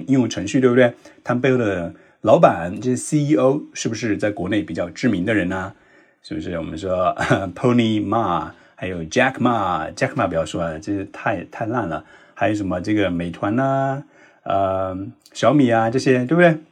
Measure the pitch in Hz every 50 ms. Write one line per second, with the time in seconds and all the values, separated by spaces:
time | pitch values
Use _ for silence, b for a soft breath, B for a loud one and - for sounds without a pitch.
0 | 85 - 135 135 117 - - 98 92 101 - 131 127 123 120 131 123 117 - B
1 | B B B B B - 123 123 123 131 127 123 117 104 95 90 85 85 b b
2 | b b b b - 104 120 170 165 139 104 87 82 90 98 101 113 127 127 123
3 | - - 156 151 147 143 151 135 127 131 143 156 - - - - - 123 113 107
4 | 120 110 98 90 107 107 101 - 87 90 110 104 87 82 82 95 90 85 82 -
5 | - 123 104 87 87 117 110 101 87 90 95 92 92 98 - b b b b b
6 | b b b b _ - 101 104 - 92 87 82 80 92 82 80 95 92 92 90
7 | 92 87 - - - - 127 95 95 92 - - - 123 120 120 117 110 110 104
8 | 101 98 104 117 110 92 85 78 - - b b b b b - - 92 92 85
9 | 80 80 - 123 127 131 127 - 117 123 120 110 98 90 87 78 80 80 82 -
10 | 135 123 - 139 104 90 85 82 80 - - 95 82 82 78 80 - - 101 98
11 | 95 - - - - 123 104 90 - - - - 120 107 120 123 104 85 80 78
12 | b b b b b b b - 101 98 107 104 101 92 90 90 - 107 107 104
13 | 98 90 87 85 85 85 85 - - 101 110 127 135 135 135 135 135 135 135 143
14 | - b b b b b b b b - 95 98 98 95 95 95 95 95 92 95
15 | 98 120 - _ _ - _ - - 117 143 147 135 117 113 113 113 113 117 131
16 | - 127 127 123 123 123 165 170 175 165 156 156 - _